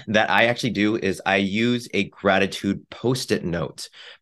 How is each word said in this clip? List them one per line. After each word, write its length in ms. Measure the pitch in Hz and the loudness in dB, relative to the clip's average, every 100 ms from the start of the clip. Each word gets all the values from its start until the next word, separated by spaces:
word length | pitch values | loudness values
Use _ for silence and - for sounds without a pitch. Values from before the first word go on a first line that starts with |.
| - | 0
that 220 | 107 110 | 2 4
I 160 | 98 117 | 4 2
actually 260 | 123 131 | 2 -2
do 240 | 95 104 113 | 0 0 2
is 240 | 98 90 - | -2 -2 0
I 120 | 98 | 2
use 500 | 98 101 120 123 120 | 2 0 0 0 -2
a 120 | 98 101 | -4 -4
gratitude 840 | - 98 95 95 - 98 98 - | -2 2 2 2 -2 -4 -4 -6
Post-it 560 | - 117 131 - 107 87 | -6 -2 -2 -2 -2 -2
note. 420 | 85 76 - - - - - | -4 -6 -8 -16 -18 -20 -6